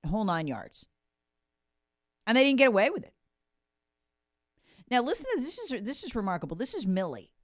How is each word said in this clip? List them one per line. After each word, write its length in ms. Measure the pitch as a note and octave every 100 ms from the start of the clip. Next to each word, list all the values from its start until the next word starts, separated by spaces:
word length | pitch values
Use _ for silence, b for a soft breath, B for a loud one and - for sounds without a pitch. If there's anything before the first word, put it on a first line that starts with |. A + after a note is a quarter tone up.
| D3+
whole 200 | G3+ G3+
nine 220 | E3 D#3
yards. 400 | A2+ - - - _ _ _ _ _ _ _ _ _ _ _ _ _ -
And 100 | A#3+
they 60 |
didn't 160 | C4+ C4+
get 80 | C4+
away 220 | G3+ A#3
with 140 | F#4+
it. 120 | - _ _ _ _ _ _ _ _ _ _ _ _ _ _ _ b b b
Now 120 | B3
listen 240 | B3 A#4 C5
to 60 | G#4
this. 80 | C4
This 260 | F4+ A4+
is, 120 | B3
this 200 | G3+ C#4+
is 100 | F#4+
remarkable. 440 | A#3+ G3 F3 D3 E3
This 180 | C4 G#4
is 100 | G3
Milley. 440 | F#3 F#3 A#2+ - _